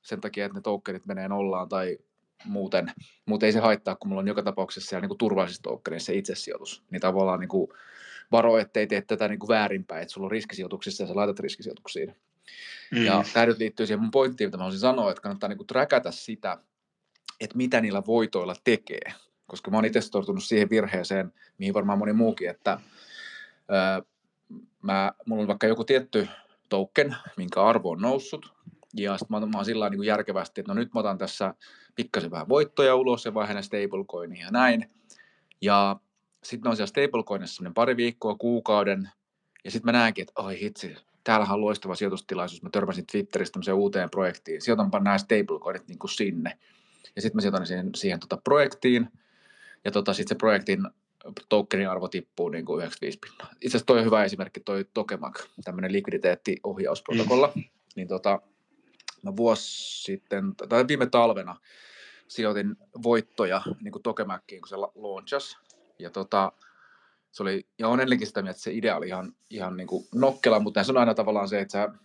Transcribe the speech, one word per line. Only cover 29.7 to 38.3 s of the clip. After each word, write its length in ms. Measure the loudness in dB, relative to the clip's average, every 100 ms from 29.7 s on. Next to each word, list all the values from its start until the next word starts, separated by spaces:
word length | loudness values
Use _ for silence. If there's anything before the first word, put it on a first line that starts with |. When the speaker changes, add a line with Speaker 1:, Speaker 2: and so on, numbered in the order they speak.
| 0
Speaker 1:
lailla 100 | -2
niinku 120 | 0
järkevästi, 580 | 0 0 0 -4 -4 -8
että 120 | -4
no 60 | -2
nyt 140 | -2
mä 60 | -2
otan 180 | -2 -2
tässä 360 | -6 -4 -4 -4 -20 -20 _
pikkasen 360 | -8 -4 -2 -4
vähän 180 | -6 2
voittoja 460 | 2 2 4 6 6
ulos 280 | 4 0
ja 100 | -2
vaihdan 280 | -2 -2 -4
stablecoiniin 800 | -4 -4 -2 -4 -8 -10 -10 -12
ja 100 | -4
näin. 400 | 4 4 4 -2 _ _ -20 _ _ _ _
Ja 360 | 4 6 6 0 _ _ _ _
sit 180 | -12 -4
ne 60 | -2
on 60 | 0
siellä 100 | 0
stablecoinissa 680 | 2 2 0 -2 -6 -6 -10
semmonen 180 | -4
pari 220 | 2 2 2
viikkoa, 380 | 0 -2 -4